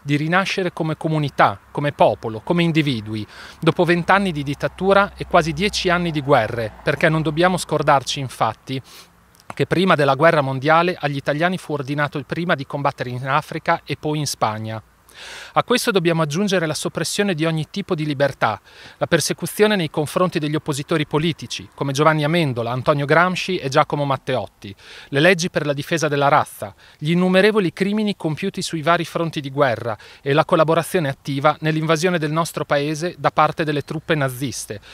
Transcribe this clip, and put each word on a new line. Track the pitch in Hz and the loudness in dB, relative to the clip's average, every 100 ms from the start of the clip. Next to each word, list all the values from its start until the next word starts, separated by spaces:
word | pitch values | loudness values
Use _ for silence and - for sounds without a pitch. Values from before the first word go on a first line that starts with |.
di | 143 | -4
rinascere | 143 156 180 185 - 180 | -2 2 0 0 -2 -4
come | - 165 156 | -4 -6 -4
comunità, | 160 156 147 - 147 101 - | -2 -2 -2 4 2 2 -8
come | - 143 | -4 -4
popolo, | - 165 107 117 110 | 4 2 4 -4 -8
come | - 175 | -2 2
individui, | 170 156 147 120 104 110 104 - - - | 2 2 0 -2 -4 -8 -8 -14 -20 0
dopo | 160 156 | 0 2
vent'anni | 170 175 170 190 196 | 2 2 4 4 4
di | 151 | -4
dittatura | 139 139 147 - 185 196 196 - | -6 -4 -6 -2 4 4 4 -2
e | - | 0
quasi | 180 160 | 2 2
dieci | 147 202 - 180 | 0 -2 -2 0
anni | 170 175 | 0 0
di | 156 | -2
guerre, | 135 139 107 113 110 - | 4 4 4 -2 -6 -6
perché | - 139 170 | -4 2 2
non | 160 | 2
dobbiamo | 156 151 180 185 | 0 2 2 0
scordarci | - 151 156 143 123 - | -2 -2 4 2 2 -6
infatti | 131 - 120 107 - 135 - - - _ _ _ _ | -8 -2 -2 -2 -8 -10 -10 -20 -20 _ _ _ _
che | - 139 | -6 -2
prima | 165 190 156 | 2 2 4
della | 139 | 4
guerra | 135 160 170 | 4 4 4
mondiale | 135 131 139 160 175 175 | 0 -2 2 4 4 0
agli | 147 139 | -4 -4
italiani | 147 147 170 185 | -4 0 0 -2
fu | - | -6
ordinato | 147 131 143 147 151 | -6 -4 -2 -2 -4
prima | 131 165 175 | -8 -6 -2
di | 156 | -4
combattere | 139 147 139 - 127 | -4 -4 -4 -4 -8
in | 123 135 | -6 -2
Africa | 143 - 160 - 170 | -2 -2 -6 0 -2
e | - 151 | 0 -6
poi | 156 151 | -4 -4
in | 143 | -4
Spagna. | - 117 107 110 110 - _ _ - - - - | -2 -2 -2 -6 -10 -12 _ _ -20 -18 -18 -4
A | - | -2
questo | - 240 - | 0 0 2
dobbiamo | 196 170 165 | 2 2 2
aggiungere | 160 151 208 185 160 | 0 0 0 0 0
la | |
soppressione | 147 - - 160 - 202 | -4 -6 -6 -6 -2 -2
di | 165 160 | 0 0
ogni | 160 147 | -2 -4
tipo | - - | -8 -4
di | 175 | -4
libertà, | 151 135 139 - 123 104 - - - - | -2 0 0 2 -2 -2 -10 -20 -20 -6
la | 143 | 0
persecuzione | 165 - - 175 - 208 | 0 0 -4 -6 2 2
nei | 208 156 | 2 -2
confronti | - 147 - 180 - | -2 -2 0 0 0
degli | 147 | -2
oppositori | 151 - 139 143 165 147 | -4 -4 -6 -2 -2 0
politici, | 151 165 147 117 - 95 | 0 -2 -4 -8 -12 -12
come | - 139 | -6 -4
Giovanni | 135 151 156 | 0 2 2
Amendola, | 147 175 151 120 117 | 0 0 -2 -4 -6
Antonio | 127 123 147 139 | -4 -2 -2 2
Gramsci | 156 180 180 - 185 | 2 2 -2 -6 -6
e | 131 | -2
Giacomo | 139 151 151 | 0 0 -2
Matteotti, | 143 135 - 127 98 _ 104 95 - - - | -2 -4 -2 -4 -4 _ -18 -16 -20 -20 -4
le | 139 | 2
leggi | 160 190 175 | 4 4 0
per | 175 | -2
la | 147 | -2
difesa | 143 - 165 151 | -4 -2 -2 0
della | 143 143 | 2 4
razza, | 143 110 - 104 - - _ | 2 0 -6 -14 -14 -20 _
gli | 151 | -2
innumerevoli | 170 185 185 208 214 175 | 0 4 4 4 2 -2
crimini | - 196 208 214 | -2 -2 0 -2
compiuti | 196 165 151 196 190 | -2 -4 -4 -6 -6
sui | 180 165 | -8 -4
vari | 147 170 170 | 0 0 0
fronti | 190 165 156 | -4 -4 -4
di | 139 | -8
guerra | 135 139 110 113 104 - - | 0 2 2 -4 -8 -10 -10
e | 139 | 0
la | 143 | 2
collaborazione | 156 175 156 160 156 185 147 | 4 4 4 2 2 -2 -2
attiva | 139 - 139 147 147 | -4 -6 2 2 2
nell'invasione | 156 156 156 165 180 175 | -2 -2 0 2 2 0
del | 151 | -2
nostro | 156 165 - 151 | -2 -2 -4 -2
paese | 147 143 156 170 - | 0 0 -4 -6 -2
da | 143 | -2
parte | - 151 - | 2 2 2
delle | 156 147 | -2 -2
truppe | - 160 - 160 | -4 -8 -2 0
naziste, | 135 123 139 - - 104 - | 0 -2 -6 -6 -10 -12 -14